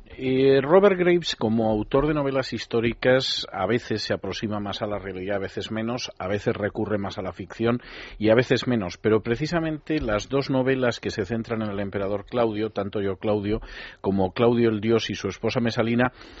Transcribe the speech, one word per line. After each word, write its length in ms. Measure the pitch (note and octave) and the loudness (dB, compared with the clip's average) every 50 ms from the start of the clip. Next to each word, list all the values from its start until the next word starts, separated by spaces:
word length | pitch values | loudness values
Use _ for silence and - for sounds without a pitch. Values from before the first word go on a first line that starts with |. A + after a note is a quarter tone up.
| - - - - | -20 -18 -10 -6
Eh, 420 | C3 C3 C3 C3 C3+ C3+ C3+ C#3 | -2 0 2 4 6 6 6 6
Robert 380 | C3 C#3 E3 G3 F#3+ G#3 G3 F3 | 6 6 6 8 8 6 6 4
Graves, 380 | F3+ F3+ F3 F3 D#3+ - - - | 4 4 4 2 2 -2 -4 -2
como 320 | B2+ A2 A2 A2+ A2+ A2 | 0 0 2 2 2 2
autor 340 | A2 G#2 G#2 - - C3+ C#3+ | 2 0 0 2 2 2 2
de 80 | D3+ D#3 | 2 0
novelas 380 | D3+ C#3+ C#3 C3+ C3+ B2+ - | 0 0 0 0 -2 -2 -2
históricas, 960 | - A2+ - - - A#2 A2+ A#2+ A2+ - - B2+ B2+ C3 C3 - - - - - | -6 -8 -6 -2 0 0 2 0 0 0 2 4 4 4 2 0 -4 -6 -6 -8
a 140 | - F#2+ F#2+ | -6 -2 0
veces 360 | F#2 A2+ B2 - - A2+ G#2 - | 0 0 0 0 -2 -6 -4 -2
se 100 | - G#2+ | -2 -4
aproxima 460 | F#2 - G2 F#2 - - G#2+ G#2+ G#2 | -2 -2 -6 -6 -4 -4 -4 -4 -4
más 220 | G2+ G2+ F#2+ - | -4 -6 -6 -4
a 40 | A#2 | -4
la 140 | G#2 G#2 G2+ | -4 -4 -6
realidad, 380 | F#2 G2 F#2 F#2 F#2 F#2+ G2+ G2 | -6 -8 -8 -8 -4 -4 -4 -2
a 20 | |
veces 320 | G2 F#2+ - A2 F#2+ - | -4 -4 -6 -8 -8 -6
menos, 400 | A2 A2 A2 A2+ B2 B2+ - - - - | -6 -4 -4 -4 -4 -6 -8 -10 -10 -8
a 80 | F#2 F#2 | -6 -4
veces 260 | G#2 G2+ - B2 G#2+ | -2 -2 0 -2 -2
recurre 420 | F#2+ G2+ G2+ - - G#2+ G2 G#2 G#2 | 0 -2 -4 -2 -2 -2 -2 -2 -2
más 200 | G2 F#2+ F2+ - | -2 -4 -6 -6
a 40 | |
la 100 | F#2+ F#2 | -8 -8
ficción 500 | F2 - G2 E2+ - - A2+ A#2 A#2+ B2 - - - - - - - - | -8 -10 -12 -12 -6 -2 0 2 0 0 -2 -8 -16 -16 -16 -14 -6 0
y 120 | G#2 G#2+ | 4 4
a 60 | A2 | 6
veces 320 | A#2+ B2+ - C3+ A#2 - C3 | 6 6 4 2 0 0 0
menos. 300 | B2 A2+ G2 F2 - - | -2 -2 -2 -6 -6 -2
Pero 240 | - A2+ G#2+ A2 G#2 | 0 2 2 2 2
precisamente 760 | A#2 A#2 A#2 D3+ D3 F3+ E3 D#3+ D#3+ D#3 D3 - - D#3+ D#3 | 0 -2 -2 -2 -2 -2 -2 -2 -2 -6 -6 -6 -4 -4 -2
las 260 | C#3 A2+ G#2 G#2 G#2 - | -2 0 -2 -2 -2 -2
dos 220 | B2+ C#3 C3 - | -2 -2 -2 0
novelas 500 | C3+ C3 B2+ C3 C3+ C3 B2+ A#2+ A2+ - | 0 0 2 2 2 2 2 0 -2 -2
que 120 | - G2+ | -4 -6
se 120 | - - G2+ | -4 -4 -4
centran 360 | F2+ A#2 A2+ A2+ - A#2 A2 | -4 -2 -4 -4 -4 -4 -4
en 80 | A2 G#2+ | -4 -4
el 80 | G2+ G2 | -4 -4
emperador 460 | G2+ G2 F#2 G2+ G2 F#2+ G#2 G2+ G2 | -4 -4 -4 -4 -2 -2 -4 -4 -6
Claudio, 460 | - - B2 A#2 A2+ G#2+ G#2 G#2+ A2 | -4 -2 0 0 0 0 -2 -4 -4
tanto 300 | - - G2 G2+ - A2 | -4 -4 -6 -4 -4 -4
Yo 140 | G2 G2 F#2+ F#2 | -2 -2 -4 -2
Claudio 440 | - A2 G#2 G#2+ G2 G2+ G#2+ A2+ - - - - - - - - | -2 0 0 0 0 -2 -4 -4 -6 -10 -16 -16 -16 -16 -12 -6
como 320 | - G2+ F#2+ G2 F#2+ F#2 - | -2 0 2 2 0 0 2
Claudio 360 | - A#2 A#2+ B2 A#2 A#2 A2+ | 2 4 4 4 4 2 2
el 120 | A2 G#2+ | 2 0
Dios 280 | G2 A2+ A2+ A2+ - - | 0 2 2 2 0 -2
y 60 | G#2 | -6
su 140 | - - G2 | -6 -6 -6
esposa 320 | F#2 - - A2 - C3+ | -6 -4 -4 -2 -2 0
Mesalina, 500 | A#2 A#2 - - A2 A2+ A#2+ A#2 B2 B2+ - - - - - - | -2 -2 0 0 0 0 2 2 2 2 0 -6 -20 -20 -18 -18